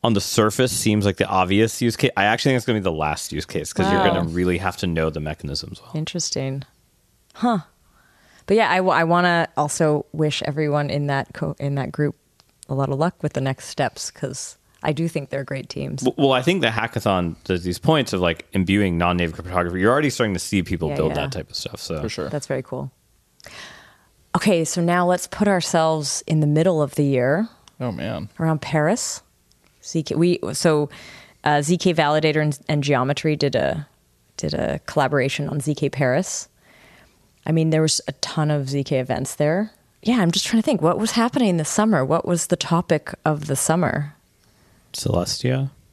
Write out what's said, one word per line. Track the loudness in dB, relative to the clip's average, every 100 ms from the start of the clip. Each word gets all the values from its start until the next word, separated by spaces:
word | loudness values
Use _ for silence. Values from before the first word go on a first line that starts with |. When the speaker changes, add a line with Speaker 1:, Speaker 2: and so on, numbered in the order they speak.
Speaker 1:
on | 2
the | 2
surface | 0 2 2 4 0
seems | 2 2 2 2
like | 0
the | 0
obvious | 2 2 4 2 2
use | -2 0
case, | 0 2
I |
actually | 2 2 2
think | 0
it's | 0
gonna | 0
be |
the | 0
last | -2 -2 -4 -6
use | -8 -6
case | -6 -6
'cause | -2 0
you're | 2
Speaker 2:
Wow. | 2 0
Speaker 1:
gonna | -2
really | 0 0 0
have | -2 -2
to | -2
know | 0 -2
the | -2
mechanisms | -8 -8 -8 -8 -10 -16
well. | -12
Speaker 2:
Interesting. | -8 -8 -6 -6 -4 -4 -6 -10 _ _ _ _ _ _
Huh. | -4 0 0 -4 _ _ _ _ _ _ -20
But | 0 2
yeah, | 4
I, | 4
w-, | 4
I | 2
wanna | 4 4 4 2 0 0
also | -2 2 2 2 -2
wish | -2 -2 0
everyone | -4 -2 0 0 0
in | -2 0
that | -2 -4
co-, | -6 -6 -4
in | -4 -2
that | -4
group | -2 -2 -2 _ _ _ _ -6
a |
lot | -2 -2
of | 0
luck | -2 -2
with | -6
the | -2
next | -2 -4 -8
steps, | -4 -4 -4 -14
'cause | -8 -10 -8 -12 -16 _ _
I | -4
do | -2 -2
think | -4 -6
they're | -8
great | -6 -8 -8
teams. | -8 -8 -2
Speaker 1:
W-, | -2 2 4
well, |
I | 4
think | 2 2
the | 0
hackathon | 0 -4 -2 2 2 0 -4
does | -4 -2
these | -2 -2
points | 2 2 2
of, | 0
like, | 0 0 -4
imbuing | -2 2 2 2 2
non-native | 2 2 0
cryptography. | -4 -4 -2 -2 2
You're | 4
already | 4 2
starting | 0 0
to | 0
see | 0 -2
people | 0 -2 -2
Speaker 2:
Yeah, | 0
Speaker 1:
build | 0 0
Speaker 2:
yeah. |
Speaker 1:
that | -4
type | -6 -10
of | -10
stuff. | -10 -12
So | -8 -6
Speaker 3:
For | -6
sure. | -6 -6
Speaker 2:
That's | -6 -6
very | -8
cool. | -6 -10 -10 _ _ _ _ _ -20 -20 -20 -20 -20 _ _ _ _ 0
Okay, | 2 4
so | 2 0
now | 2 2 2
let's | 2 -2
put | 0 2
ourselves | 2 2 2 4 2 -2 -6 0
in | 2
the | 4
middle | 4 4 2
of | 0
the | 2
year. | 2 2 2 2 -2 _ -20 _
Speaker 3:
Oh, | -6
man. | -4 -6 -6 -10 -4
Speaker 2:
Around | 0 0
Paris. | 0 0 2 0 -4 -8 _ _ _ _ _ _
Z | -6 -4
K, | -2 2
we, | 2 2 -2
so, | 0 2 2 0 -6 -20 -20 -20 _
uh, | 0 2
Z | 2 2
K | 2
Validator | 2 2 2 2 2
and, | 0 -2 -2
and | -2
Geometry | 2 2 2 -2 -2 0
did | 0 2
a, | 0 -2 -8 _ _ _ _ -8
did | -6
a | -2 -2 -4 -2
collaboration | 0 2 2 0 -2 -4
on | -4
Z | -4 -2
K | -2
Paris. | 0 0 0 -2 -8 -12 _ _ _ -20 -20 _ _ _ _ -2
I |
mean, | 0 2
there | 2
was | 2 0 -6
a |
ton | -8 -6 -2 0
of | 0 -2
Z | -4
K | 0 -2
events | 0 -2 -4 0
there. | 0 2 -2 _ _ _
Yeah, | 0 2
I'm | 2
just | 2 0
trying | 0
to | 2
think. | 2
What | 2 2
was | 0
happening | 0 0 2 2 2
this | 0
summer? | 0 2 2
What | 2 0 0
was | -2 0
the | -2
topic | 0 0 2 -2 -2 -4
of | -2 -2 -2
the | -4
summer? | 2 2 2 0 -4 -10 _ _ _ _ _ _ _
Speaker 1:
Celestia? | -6 0 0 0 -2 -2 -2 -4 -8 _